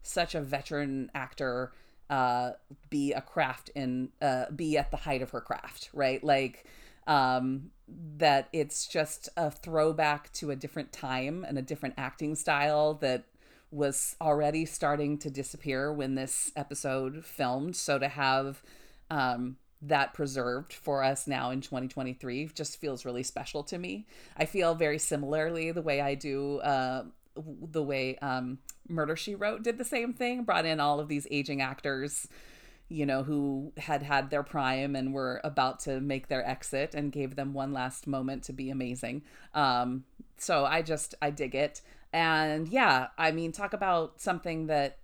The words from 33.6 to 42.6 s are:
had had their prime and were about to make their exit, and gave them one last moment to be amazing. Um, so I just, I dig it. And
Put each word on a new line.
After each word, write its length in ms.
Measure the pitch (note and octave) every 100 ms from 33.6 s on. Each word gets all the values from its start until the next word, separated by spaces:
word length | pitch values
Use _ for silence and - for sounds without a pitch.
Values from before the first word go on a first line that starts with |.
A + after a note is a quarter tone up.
| C#3+ -
had 260 | - D3
had 260 | C#3+ C#3+ C3+
their 140 | D3
prime 520 | C#3 D3+ C3 C3 C#3 C#3
and 180 | C3
were 280 | C3+ C3 B2+
about 360 | D#3 C#3 C3 B2+
to 180 | - C3
make 280 | C#3 C3+ -
their 200 | C3 B2
exit, 460 | C3 - C3+ D#3+
and 180 | D3 D3
gave 240 | D3 C3 C#3
them 180 | C#3
one 200 | C#3 C3+
last 340 | C3+ B2+ - -
moment 360 | C3+ C3 C3+
to 100 | -
be 160 | C3 C3
amazing. 540 | C3+ B2+ B2 A#2+ C#3 - - -
Um, 500 | D3+ C#3 B2 B2 C3 - - - -
so 280 | - D3 C#3
I 160 | E3
just, 340 | D#3+ D3+ - -
I 80 | D3
dig 260 | D3 C3+ C3
it. 260 | D3 - - - -
And 560 | E3 E3 D#3 D#3 D#3